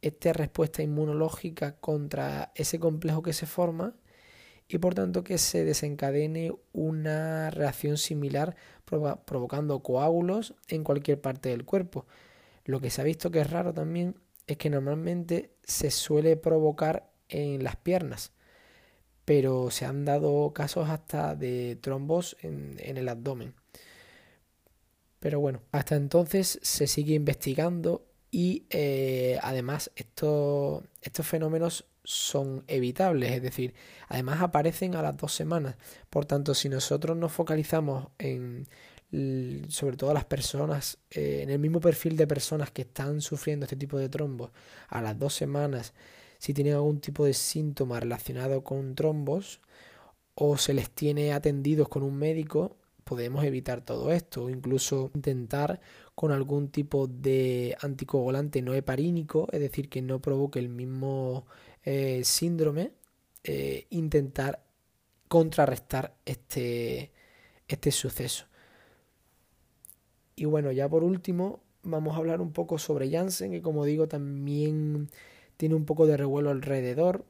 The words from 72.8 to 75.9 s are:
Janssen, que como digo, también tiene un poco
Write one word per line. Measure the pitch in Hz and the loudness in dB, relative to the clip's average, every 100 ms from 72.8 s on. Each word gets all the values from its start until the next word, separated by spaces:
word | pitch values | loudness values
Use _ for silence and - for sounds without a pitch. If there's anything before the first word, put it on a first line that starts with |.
| - 147 135 | 0 0 0
Janssen, | 165 185 180 190 | 0 0 -2 -4
que | 175 | -4
como | 165 151 | -2 0
digo, | 147 151 156 | 2 2 2
también | 151 143 139 139 147 151 156 151 151 147 - - - - _ | 0 -4 -4 -2 0 2 0 0 -2 -4 -10 -20 -20 -20 _
tiene | 156 | 0
un | 160 | 2
poco | 147 | 2